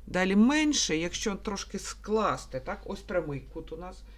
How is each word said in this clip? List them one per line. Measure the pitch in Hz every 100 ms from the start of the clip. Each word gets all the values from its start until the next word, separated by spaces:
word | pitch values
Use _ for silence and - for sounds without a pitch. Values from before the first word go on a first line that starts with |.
| -
Далі | 175 185 202
менше, | 233 294 311 285 - 156
якщо | 170 - 220 190
трошки | - 196 - 202
скласти, | - - - 220 196 139 - 131
так, | 143 202 -
ось | 202
прямий | - 185 151 139
кут | - 160 156
у | 165
нас. | 180 - -